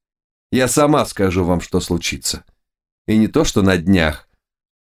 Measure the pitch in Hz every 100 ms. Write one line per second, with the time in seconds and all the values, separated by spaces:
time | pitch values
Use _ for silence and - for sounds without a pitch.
0 | _ _ _ _ - 120 127 151 147 147
1 | 110 - 95 90 87 87 - 92 - 87
2 | - - - - - _ _ _ _ _
3 | - 107 107 147 165 107 98 92 82 95
4 | 80 76 _ _ _ _ _ _